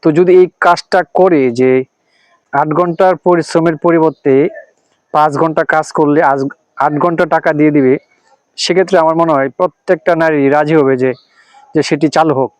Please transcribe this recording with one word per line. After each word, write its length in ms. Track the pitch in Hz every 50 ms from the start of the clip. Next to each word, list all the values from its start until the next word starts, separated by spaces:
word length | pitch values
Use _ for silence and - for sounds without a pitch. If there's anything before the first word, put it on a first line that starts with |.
তো 40 | - 165
যদি 200 | 151 156 180 175 180
এই 120 | 185 180 175 _ _
কাজটা 420 | - 180 175 - - _ - 185 175 _ _
করে 280 | - 180 190 170 147 131 127
যে 180 | 117 120 127 127 131 131 131 _ _ _ _ _ _ _ _ _ _ _ _ _
আট 160 | - 139 151 156 151
ঘন্টার 400 | 156 180 175 165 - 190 185 180 151 _
পরিশ্রমের 520 | 180 180 170 151 - - 170 160 170 160 143
পরিবর্তে 560 | - 170 170 165 160 160 147 _ _ 147 131 135 147 196 - - - _ _ _ _ _ _ _ _ _ -
পাঁচ 180 | 156 151 156 143
ঘন্টা 260 | 143 160 165 156 165 160
কাজ 220 | - 160 156 156 -
করলে 280 | - - 156 143 147 151
আজ 180 | 165 139 139 139 135 143 - _ _ _ _
আট 180 | - 135 151 151 147
ঘন্টা 260 | 151 175 170 160 175
টাকা 240 | 160 170 165 - 170
দিয়ে 200 | 156 147 151 151
দিবে, 220 | 147 147 135 127 131 151 _ _ _ _ _ _ _ _ _ _ _ -
সেক্ষেত্রে 380 | - - 175 185 170 175 185 175
আমার 180 | 160 160 160
মনে 160 | 165 170 165 156
হয় 140 | 139 135 135
প্রত্যেকটা 600 | - _ 180 170 _ _ _ - 185 156 _ - 170
নারী 260 | 160 165 160 156 147 139 139
রাজি 260 | 139 147 151 147 160
হবে 180 | 156 143 135 135
যে, 140 | 127 127 131 123 - _ _ _ _ _ _ _ - _ _
যে 100 | _ 160
সেটি 240 | 143 - 165 143 160 151
চালু 240 | - 160 160 160 147
হোক। 160 | 131 131 113 _